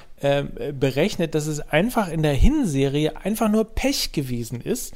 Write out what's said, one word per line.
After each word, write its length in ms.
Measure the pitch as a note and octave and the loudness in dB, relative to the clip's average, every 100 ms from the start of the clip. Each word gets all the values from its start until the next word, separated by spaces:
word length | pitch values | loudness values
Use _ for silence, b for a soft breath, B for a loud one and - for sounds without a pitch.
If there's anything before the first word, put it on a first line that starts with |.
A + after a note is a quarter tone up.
| B - | B -4
äh, 220 | C#3 C#3 C#3+ - B2 | 0 0 -2 -8 -8
berechnet, 600 | C3+ C3+ C3+ F#3+ - E3 | -2 0 2 0 0 -2
dass 120 | D#3 D3+ | -2 -2
es 140 | D3+ | -6
einfach 520 | - D3+ A3+ B3 F#3 | 0 0 2 0 -2
in 100 | D#3+ | 0
der 120 | D#3 | 2
Hinserie 840 | C#3 A3 D#4 A3 C3+ C#3 C#3+ D3+ - | 6 6 6 2 2 2 2 -2 -2
einfach 320 | F#3 A3 A3 | -6 -2 2
nur 160 | G#3+ | 2
Pech 480 | A3 - C4+ C#4 - | 0 -2 -2 -2 -4
gewesen 480 | - C3 A#2+ A#2 A#2 | -4 -4 -4 -6 -8
ist 320 | D3+ A#3+ - | -4 -6 -6